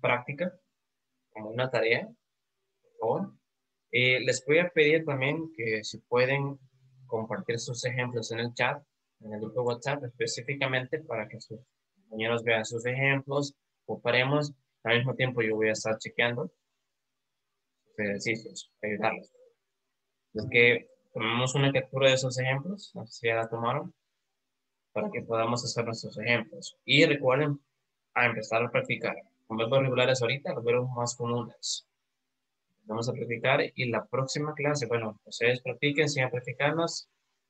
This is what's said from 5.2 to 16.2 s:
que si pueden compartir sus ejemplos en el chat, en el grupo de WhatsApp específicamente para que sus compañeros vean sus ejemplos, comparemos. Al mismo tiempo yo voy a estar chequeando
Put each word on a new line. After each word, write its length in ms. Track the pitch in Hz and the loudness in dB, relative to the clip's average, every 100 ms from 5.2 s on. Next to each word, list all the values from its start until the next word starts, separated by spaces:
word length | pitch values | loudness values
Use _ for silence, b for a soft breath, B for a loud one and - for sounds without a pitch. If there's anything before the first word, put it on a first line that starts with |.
| 131 160 160 | 0 -2 -4
que 300 | - 113 110 | -6 -4 -2
si 140 | 107 107 | -4 -12
pueden 600 | - 123 127 139 139 139 - _ _ _ - | 0 2 4 2 -2 -6 -14 _ _ _ -6
compartir 520 | 113 110 101 95 117 | -4 -4 -4 -2 -4
sus 240 | - 120 | -4 -6
ejemplos 480 | 127 123 123 120 110 | -4 -2 -2 -4 -4
en 80 | 113 | -4
el 140 | 120 | -4
chat, 280 | 120 127 147 - _ _ _ | 0 0 -2 -8 _ _ _
en 140 | 110 | -12
el 60 | 107 | -8
grupo 200 | 110 117 | -6 -2
de 60 | 120 | 0
WhatsApp 380 | 120 143 143 | 0 -2 -4
específicamente 920 | 120 - 113 - 120 143 135 131 127 156 | -4 -6 -4 -4 -6 -2 0 0 -2 -6
para 280 | 156 113 107 | -6 -6 -6
que 100 | 117 | -10
sus 200 | - 113 - _ _ | -16 -18 -18 _ _
compañeros 480 | _ _ 110 113 117 | _ _ -4 0 0
vean 220 | 113 110 | 2 0
sus 220 | 107 117 123 | 0 -4 -4
ejemplos, 680 | 127 139 139 135 143 143 - _ _ | 0 2 0 0 -2 -2 -6 _ _
comparemos. 720 | - 107 120 123 131 147 147 - _ _ | -10 -6 0 2 4 2 0 -6 _ _
Al 140 | 110 117 | 0 2
mismo 180 | 127 | 2
tiempo 280 | 123 127 120 | 0 -2 0
yo 120 | 110 107 | 0 2
voy 120 | 110 | 2
a 40 | |
estar 260 | 110 110 110 | 2 -2 -4
chequeando 520 | 113 - | -4 -2